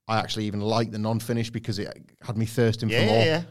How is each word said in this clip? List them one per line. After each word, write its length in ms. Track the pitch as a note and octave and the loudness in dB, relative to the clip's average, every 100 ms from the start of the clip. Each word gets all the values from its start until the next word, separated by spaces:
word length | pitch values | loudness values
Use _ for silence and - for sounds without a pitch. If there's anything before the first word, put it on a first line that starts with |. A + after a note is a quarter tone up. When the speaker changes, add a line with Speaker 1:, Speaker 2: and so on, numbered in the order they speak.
| - | -4
Speaker 1:
"I 120 | A2 | -2
actually 260 | - A2+ G#2+ | -2 -4 -4
even 140 | G2+ | -2
like 300 | G#2 A2+ A#2 | 0 0 0
the 80 | A2 | -2
non-finish 500 | G#2+ A2+ A2+ A#2 A2+ | -2 -2 -2 -2 -4
because 300 | A#2 A2+ G2 | -6 -6 -6
it 180 | D#2+ - - _ | -6 -10 -20 _
had 160 | - A2 | -8 -4
me 80 | A2+ | -2
thirsting 440 | - A#2 A2+ A2+ | 2 2 2 0
Speaker 2:
Yeah, 100 | A#2 | 2
Speaker 1:
for 40 | A2 | 4
more." 80 | A2+ | 6
Speaker 2:
yeah, 60 | D#3+ | 4
yeah. 120 | D#3+ | 2
Speaker 1:
And 80 | E3+ | -2